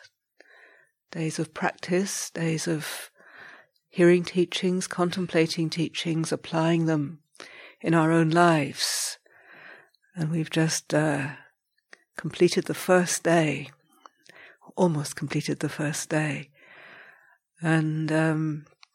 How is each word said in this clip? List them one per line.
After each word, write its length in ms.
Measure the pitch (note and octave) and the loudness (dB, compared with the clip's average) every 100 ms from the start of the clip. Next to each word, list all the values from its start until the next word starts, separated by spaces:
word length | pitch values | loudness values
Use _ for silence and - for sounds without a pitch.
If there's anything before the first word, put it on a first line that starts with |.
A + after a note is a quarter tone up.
| - _ _ _ _ - - _ _ _ - | -16 _ _ _ _ -20 -20 _ _ _ -14
days 300 | E3+ D#3+ E3 | -6 -4 -4
of 140 | D#3 | -6
practice, 760 | - G3 - - F3+ G3+ - - | -4 -4 -4 -2 0 0 -6 -8
days 380 | - E3 D#3 E3+ | -4 -2 -2 -2
of 420 | D#3 - - - _ - - - - _ _ _ | -4 -6 -10 -14 _ -20 -20 -20 -20 _ _ _
hearing 340 | - F3 F3+ | 4 6 6
teachings, 640 | E3+ F3+ E3+ - F#3 F#3 - | 2 0 0 0 -2 -2 -4
contemplating 840 | - F3 F#3+ F3 E3+ D#3+ - D#3+ | -2 -2 -2 -2 2 2 0 -2
teachings, 640 | E3+ D#3+ - E3+ D#3+ D#3+ | -2 -4 -4 -2 -2 -2
applying 540 | - - E3 E3 E3+ D#3+ | -4 -4 0 2 2 2
them 340 | D#3 C#3 E3 _ - - - - - | 0 -2 -8 _ -20 -20 -20 -20 -6
in 120 | F3 | 2
our 180 | E3 D#3+ | 4 4
own 180 | E3 D#3+ | 4 4
lives. 880 | E3+ F3 D#3+ C#3 - - - - - _ _ - - - - _ _ _ F3+ | 6 6 4 0 -4 -4 -4 -6 -8 _ _ -20 -20 -20 -20 _ _ _ -6
And 160 | D#3 | -4
we've 180 | E3 D#3+ | -4 -2
just, 440 | E3 D#3+ - - | 0 0 0 0
uh, 380 | D3+ D#3 C#3+ C#3 - - _ _ _ _ - _ - | 0 2 -2 -4 -10 -20 _ _ _ _ -20 _ -12
completed 480 | D#3 - F3 F#3 E3 | -6 2 2 2 -4
the 80 | |
first 500 | D3+ - F#3 F3 - | -4 2 2 2 0
day, 460 | E3+ E3+ D#3 C#3 C#3+ - _ _ - _ _ - - - - - | 2 4 2 -2 -8 -18 _ _ -20 _ _ -20 -20 -20 -10 0
almost 380 | F3+ D3+ C#3+ - | 2 2 -4 -8
completed 440 | C#3+ D3+ D3+ C#3+ | -4 -4 -4 -4
the 100 | D3 | -4
first 380 | - D3+ D3+ - | -4 -4 -4 -2
day. 400 | D#3 D3+ D3 - _ - - - - - - _ _ _ - | -2 -2 -4 -12 _ -20 -20 -20 -20 -20 -20 _ _ _ -4
And, 500 | D#3+ D#3+ D#3 D#3 D#3 | 2 2 2 -2 0
um, 540 | D#3 D#3+ D#3 D#3 D3+ - _ - | 2 2 0 -2 -4 -10 _ -20